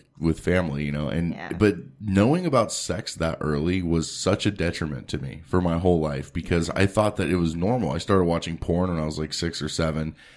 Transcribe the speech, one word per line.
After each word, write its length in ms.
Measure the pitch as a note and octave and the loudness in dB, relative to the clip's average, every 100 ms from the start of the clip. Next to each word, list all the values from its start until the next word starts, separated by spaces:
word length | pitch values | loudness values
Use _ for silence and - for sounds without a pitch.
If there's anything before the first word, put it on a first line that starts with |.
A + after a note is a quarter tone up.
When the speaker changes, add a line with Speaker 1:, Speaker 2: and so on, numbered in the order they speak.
| _ - | _ -2
Speaker 1:
with 220 | D#2+ D#2 | 0 0
family, 460 | - F2+ E2+ C#2+ D2 | 2 2 0 -2 -4
you 80 | |
know. 160 | C#2+ C#2+ | -4 -2
And 240 | E2+ E2+ | 0 -2
Speaker 2:
Yeah. 180 | - F2 E2+ | -4 -8 2
Speaker 1:
but 160 | G#2+ F2 - - | 2 2 -6 -10
knowing 460 | G#2+ F#2+ A2+ F3 F3 | 0 4 4 4 2
about 260 | C3 G#2+ | 2 0
sex 420 | - - F2+ - - | -2 -4 -6 -6 -2
that 240 | E2 - | -2 0
early 400 | D2+ D2 E2 F#2 | 0 0 2 0
was 280 | E2+ E2 D2+ | 2 0 0
such 360 | - - G2+ G#2 | -2 0 2 0
a 60 | |
detriment 580 | G2+ E2+ - D#2 C2+ - | 0 -2 -2 -6 -6 -8
to 80 | - | -8
me 240 | C2+ - - | -8 -12 -2
for 140 | F2+ | 0
my 180 | F2+ E2+ | 2 2
whole 220 | F2+ E2+ | 4 4
life 320 | D2+ C2+ C2+ | 2 -4 -6
because 380 | E2+ - F2 D#2+ | -8 0 0 0
I 160 | - G2 | 0 2
thought 320 | A2 G#2+ - | 2 0 0
that 120 | E2 | 0
it 60 | F2+ | 2
was 180 | E2 | 2
normal. 380 | E2 F#2+ B2 D#2+ | 0 0 0 -2
I 60 | D#2+ | -4
started 260 | - F#2+ | 2 4
watching 340 | F2 E2+ E2 D#2+ | 4 2 -2 -6
porn 320 | - F2 F#2 | 0 0 2
when 80 | E2 | 0
I 80 | D#2 | -2
was, 140 | D#2 | -4
like, 140 | D#2 | -6
six 280 | - E2+ - | -4 -4 -4
or 60 | D#2 | -4
seven, 480 | - D#2+ D2+ D#2 - - | 0 0 0 -4 -8 -20